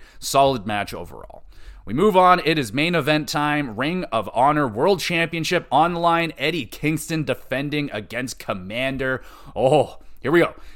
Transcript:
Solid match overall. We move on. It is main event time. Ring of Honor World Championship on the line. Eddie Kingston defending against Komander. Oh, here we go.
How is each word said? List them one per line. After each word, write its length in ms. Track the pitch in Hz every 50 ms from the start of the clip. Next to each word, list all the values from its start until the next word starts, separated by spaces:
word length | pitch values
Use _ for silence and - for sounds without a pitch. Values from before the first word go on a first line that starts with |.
| - - - -
Solid 460 | - - - 139 139 139 135 120 92
match 280 | 110 107 104 101 - -
overall. 500 | 87 87 - - 58 50 - - - - - - - - - - - -
We 100 | - 104
move 220 | 135 190 214 185
on. 240 | 185 185 180 180 175 -
It 120 | 147 165
is 140 | 156 135 107
main 240 | 98 139 151 175 175
event 320 | 165 131 143 151 156 147
time. 480 | - - 151 147 147 147 147 143 123 107
Ring 300 | 101 131 151 175 185 170 - -
of 160 | 113 101 104 -
Honor 340 | 110 127 143 151 151 147
World 340 | 123 101 110 143 190 202 160
Championship 640 | - - 175 165 165 160 170 165 156 - 185 165 160 - 123
on 220 | 139 160 175 175
the 40 | 170
line. 320 | 170 170 165 165 170 160 -
Eddie 300 | - 131 151 170 170 117
Kingston 580 | 101 - - - 151 160 151 - - 165 160 147
defending 680 | 123 127 - - - 127 131 143 147 147 147 143 139
against 480 | - 107 104 - 113 120 127 127 - -
Komander. 840 | - - 110 95 90 92 107 120 131 135 135 131 135 131 131 127 - - - - - - -
Oh, 460 | 101 117 127 151 147 120 - - - - - - -
here 100 | - 123
we 80 | 160 175
go. 160 | 156 104 - - - - -